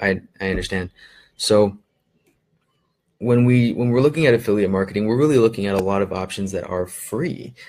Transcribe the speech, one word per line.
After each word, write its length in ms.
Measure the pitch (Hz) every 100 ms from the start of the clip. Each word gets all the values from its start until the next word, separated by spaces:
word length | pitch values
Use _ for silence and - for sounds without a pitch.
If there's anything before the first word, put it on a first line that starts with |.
I, 180 | 101 92 - -
I 120 | 95
understand. 400 | 90 92 95 90 - - _ _ -
So 380 | - 107 104 98 _ _ _ _ _ _ _ _ _ _ _ _ _ -
when 260 | 113 120
we, 280 | 123 123 120
when 160 | - 120
we're 100 | 120
looking 240 | 139 151 151
at 60 |
affiliate 380 | 117 - 104 95
marketing, 360 | 95 95 101 107
we're 120 | 120
really 200 | 151 139
looking 280 | 113 107 101
at 80 |
a 80 | 98
lot 180 | 95 98
of 100 | 98
options 420 | 92 92 - 98
that 160 | 95 -
are 180 | 92 90
free. 680 | - - 110 117 - - -